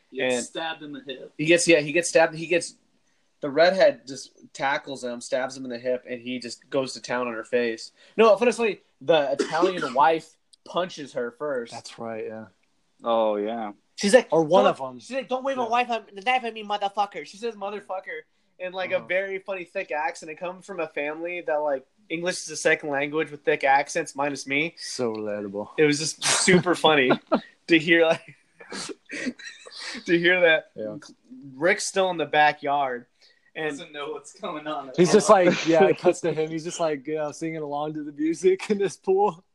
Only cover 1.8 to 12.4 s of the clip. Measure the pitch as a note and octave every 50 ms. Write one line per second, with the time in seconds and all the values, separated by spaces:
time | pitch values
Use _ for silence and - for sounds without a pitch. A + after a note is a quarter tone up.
1.8 | D3 D3+ C#3+ F3 E3 - - E3+ D#3+ E3 D#3 D#3 E3 D#3 F3 E3+ E3+ - - _
2.8 | _ _ _ _ _ _ _ _ _ _ _ _ - D3 C3 D3+ E3 F3+ F#3+ -
3.8 | E3 - - - _ - C#3 B2 - - _ _ - - - - - C3+ C#3+ D3+
4.8 | - D3 C#3 A#2+ B2 B2 A#2+ A#2+ A#2+ - - B2+ C3 C3 C3 C3+ C3 B2+ A#2+ A#2
5.8 | B2 B2+ B2+ B2 - - B2+ A#2+ A#2 B2 B2+ B2+ A#2+ A#2+ - - _ _ - C#3
6.8 | C3 B2 - A#2 - - B2+ B2 B2 A#2+ A2+ A2 A2+ - - B2 A#2+ A#2 A2+ A2+
7.8 | - - - _ _ - _ - A3 A3+ G3+ - A#3+ A#3+ G#3+ A3 A#3 A3 F3+ -
8.8 | _ _ _ _ C#3 C3+ E3 D#3 C#3+ C3+ C#3 - C3+ - D#3 D#3+ F3+ F#3 F#3 F3
9.8 | D3+ C#3 A#2+ - D3+ D#3+ E3 D#3+ D#3+ - _ _ _ _ _ _ _ - - F3
10.8 | F3+ - - - D3 B2+ - C#3 A#2+ A#2+ A#2 _ D3 D3+ C#3 B2 A#2 A2+ A#2 A#2
11.8 | - - - - A#2 A2+ A2+ A2 A2+ A2+ A2 A2